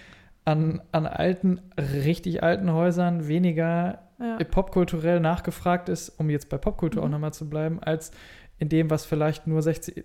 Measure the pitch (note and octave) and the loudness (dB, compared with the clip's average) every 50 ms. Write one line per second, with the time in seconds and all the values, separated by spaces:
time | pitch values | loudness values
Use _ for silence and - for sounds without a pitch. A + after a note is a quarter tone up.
0 | - - - - - - - _ _ D#3 D3+ D#3 D#3+ D#3+ - - - - - D#3+ | -20 -20 -20 -20 -20 -20 -20 _ _ 0 2 2 2 2 0 -4 -4 -4 -2 -2
1 | D#3 - - - - F3+ F#3 F#3 - F#3 F3+ - - - - - C#3+ C#3 C#3 C#3+ | -2 -2 -2 0 0 0 2 2 2 2 2 0 -4 -8 -6 -4 -4 -2 -2 0
2 | C3+ D#3 E3+ - - F3+ E3 - - E3 F3 F#3+ G3 F3 D#3+ D#3+ E3+ F3+ E3+ F3 | 2 0 0 0 -2 -4 -2 0 2 2 2 2 0 0 2 2 2 2 2 2
3 | F3 F3 F3 E3 D#3 D3 D#3 F3 F3+ F3 D#3+ D#3+ E3 E3 E3+ E3+ F3 F#3 - - | 2 2 0 0 0 0 0 2 2 2 2 2 0 0 0 0 -2 -2 -4 -8
4 | - - _ - A#3+ A#3 A3+ A3 - - - - G3 - - F#3 F3 - F3 D#3+ | -14 -20 _ -8 -8 -6 -4 -4 -4 0 0 0 0 2 2 2 2 2 0 0
5 | D#3 E3+ F3 F3 D#3+ D#3+ F3 F3 - F3+ - - - F3+ F3+ F3 F3+ F#3 F3 E3 | 2 2 2 4 2 2 0 0 -4 -6 -8 -2 0 0 0 0 0 -4 -6 -6
6 | - - - - D#3 D3+ D3 C#3 - - C#3+ C#3+ - G#3+ - - F3 D#3 - - | -6 -10 -6 -4 -2 0 0 -2 -4 -6 -8 -4 -2 -4 -2 -2 -2 -2 0 -2
7 | D3+ D3+ D3 D3 D#3 D#3 D3+ - D#3 D3 D3+ D#3 D#3 D#3+ E3 - - D#3 D#3+ D#3+ | -2 -2 -2 -2 -4 -6 -6 -8 -10 -6 -4 -4 -2 -2 -4 -4 -2 -2 -2 -2
8 | - - - - - - - - - - - - D#3+ D3 D#3+ D#3+ E3 D#3 D#3 D3+ | -4 -10 -18 -20 -20 -20 -20 -20 -20 -20 -6 -4 0 2 4 4 4 4 2 0
9 | - - D#3+ D3+ D3+ D#3 D3+ - - D#3+ D#3+ D#3+ D3+ E3 D#3 - - F3 - - | 0 0 0 2 2 0 0 -2 -2 0 0 2 2 2 0 0 -4 -10 -12 -10